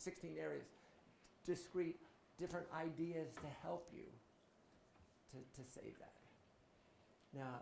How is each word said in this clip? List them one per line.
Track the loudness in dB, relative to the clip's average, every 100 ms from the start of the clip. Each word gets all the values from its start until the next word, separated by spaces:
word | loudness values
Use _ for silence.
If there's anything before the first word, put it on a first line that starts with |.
sixteen | -4 -2 -4
areas, | 0 0 0 -4 -12 -20 -20 -20 -20 -20 -2 4
discrete, | 4 4 4 4 2 -8 -20 -18 -2
different | 0 2 2
ideas | 2 2 4 4 4 2 -2
to | -4 -2
help | 0 0 0
you | -8 -8 -12 -16 -20 -20 -20 -20 -20 -20 -20 -20 -20 -12
to, | -10
to | -10 -10 -10
save | -8 -8 -8
that. | -12 -16 -20 -20 -20 -20 -20 -20 -20 -20 -20 -20 -10 -4
Now, | -2 -2